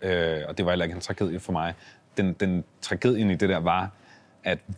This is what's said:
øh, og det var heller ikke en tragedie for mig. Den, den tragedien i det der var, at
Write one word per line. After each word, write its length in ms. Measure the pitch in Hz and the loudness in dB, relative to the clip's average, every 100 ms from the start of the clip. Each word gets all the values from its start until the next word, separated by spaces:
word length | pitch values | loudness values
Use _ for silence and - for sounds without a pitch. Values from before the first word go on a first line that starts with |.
øh, 400 | 95 90 82 80 76 | -2 2 2 0 -4
og 100 | 80 | -2
det 80 | 90 | 0
var 60 | |
heller 120 | 90 | 2
ikke 100 | 85 | 0
en 60 | 87 | -4
tragedie 400 | - 95 95 87 | -8 -2 -2 -2
for 120 | - | -4
mig. 220 | 85 82 - - - _ - | -2 -2 -6 -16 -20 _ 0
Den, 160 | 95 | 0
den 320 | 85 95 90 - _ | 2 0 0 -2 _
tragedien 480 | - 92 123 113 104 | -6 0 2 4 2
i 40 | |
det 140 | 90 101 | 2 2
der 100 | 90 | 2
var, 320 | 85 90 95 - - - - _ | 2 0 -2 -8 -20 -20 -20 _
at 140 | 92 87 - | -4 -4 -6